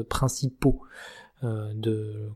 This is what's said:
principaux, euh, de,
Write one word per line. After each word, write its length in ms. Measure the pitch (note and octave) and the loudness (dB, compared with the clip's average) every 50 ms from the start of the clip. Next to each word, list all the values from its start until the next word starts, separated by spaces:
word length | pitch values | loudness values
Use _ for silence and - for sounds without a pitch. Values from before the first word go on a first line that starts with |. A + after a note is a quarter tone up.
| A#2 - | 0 0
principaux, 720 | - - C3+ B2+ - - - C3 - - - C#3 B2+ - - - - - - - - - - - _ _ - | 0 2 2 2 2 0 -2 -2 0 4 4 4 4 4 0 -6 -18 -18 -16 -16 -16 -18 -20 -20 _ _ -4
euh, 280 | A#2+ A2 G#2+ G#2+ G#2+ G#2+ | -2 -2 -2 -2 -4 -4
de, 540 | G#2+ G#2+ A2 A2 G#2+ G#2+ G#2+ G#2+ G#2+ G#2+ G#2+ G#2+ | -2 0 2 2 2 0 -4 -6 -8 -8 -8 -6